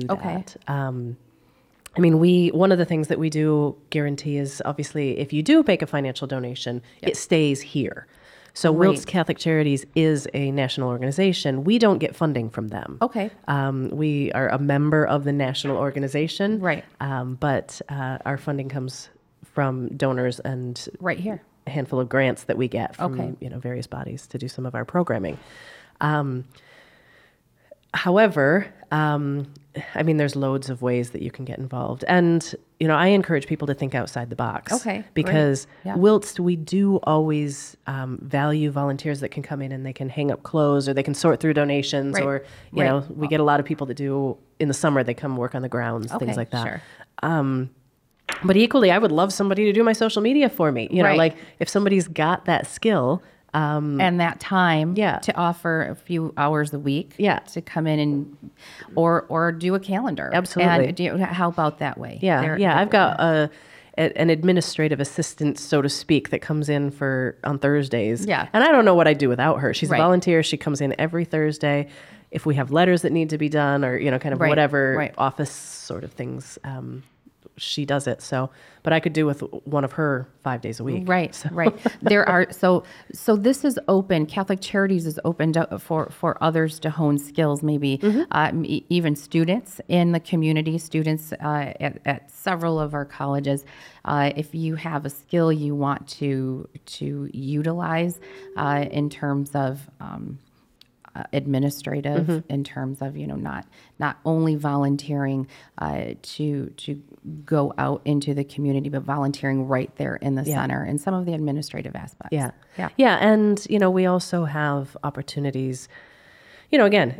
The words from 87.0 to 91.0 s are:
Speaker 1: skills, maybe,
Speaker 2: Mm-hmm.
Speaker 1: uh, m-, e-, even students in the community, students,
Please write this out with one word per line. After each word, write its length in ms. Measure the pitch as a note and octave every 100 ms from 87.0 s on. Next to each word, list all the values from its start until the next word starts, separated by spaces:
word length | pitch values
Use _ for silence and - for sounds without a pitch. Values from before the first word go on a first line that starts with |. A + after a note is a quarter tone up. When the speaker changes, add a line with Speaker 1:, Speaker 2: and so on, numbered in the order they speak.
| D3 C#3+
Speaker 1:
skills, 440 | C#3+ - D#3 C#3+
maybe, 360 | D3+ D3 C#3+ C3+
Speaker 2:
Mm-hmm. 240 | G3+ A3+ F4
Speaker 1:
uh, 160 | D3+ D#3
m-, 120 | E3
e-, 220 | - - -
even 260 | F3 D#3+ D3+
students 640 | - E3 E3 G#3+ - - -
in 240 | F3 E3+
the 80 | E3+
community, 560 | - E3+ D#3 D#3 D#3+ E3
students, 560 | - D#3+